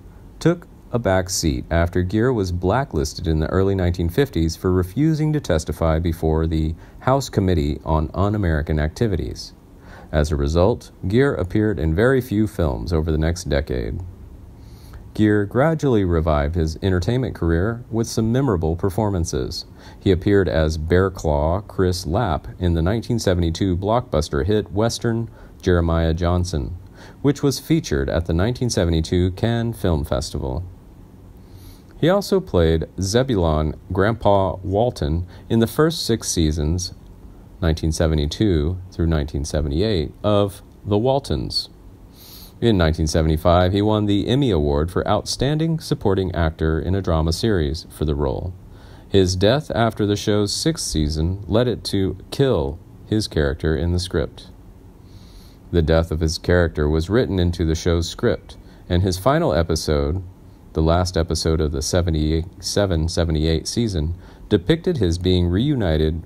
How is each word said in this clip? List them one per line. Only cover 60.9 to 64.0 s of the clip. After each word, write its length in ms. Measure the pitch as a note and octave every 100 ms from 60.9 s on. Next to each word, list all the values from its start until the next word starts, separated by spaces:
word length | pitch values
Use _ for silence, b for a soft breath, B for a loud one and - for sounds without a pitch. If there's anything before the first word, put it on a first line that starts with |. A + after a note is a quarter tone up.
| E2+ F2+ F2
episode 440 | D#2+ D#2+ E2+ D#2+
of 120 | D#2
the 100 | C#2
seventy-seven 1300 | - F#2 F2 D#2+ D2+ D#2+ E2 - - - G2+ E2 D#2+
seventy-eight 580 | F2 E2 D#2 D#2+ D#2+ -
season, 480 | - A#2 F2+